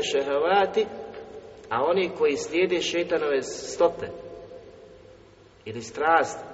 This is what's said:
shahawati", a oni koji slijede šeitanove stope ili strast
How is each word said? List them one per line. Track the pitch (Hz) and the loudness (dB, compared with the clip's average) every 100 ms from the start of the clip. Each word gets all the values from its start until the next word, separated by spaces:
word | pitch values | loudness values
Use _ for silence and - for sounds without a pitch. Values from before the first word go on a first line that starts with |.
| 147 | 2
shahawati", | 143 139 143 165 202 190 220 214 - - - - - - - - | 0 2 2 4 4 4 2 -2 -4 -12 -14 -14 -16 -18 -16 -4
a | 113 | 0
oni | 151 190 170 - | 2 2 0 2
koji | 151 139 | 2 2
slijede | - 165 185 127 | 0 2 2 2
šeitanove | - 170 170 160 147 139 | 0 -2 0 0 2 0
stope | 123 - - - 170 - - - - - - - - - - - - - - - - - | -2 -8 -6 2 2 2 -10 -10 -14 -16 -16 -18 -18 -20 -20 -20 -20 -20 -20 -20 -20 -18
ili | 110 113 | -12 -10
strast | 110 135 156 165 - - - | -8 -2 4 4 4 -4 -14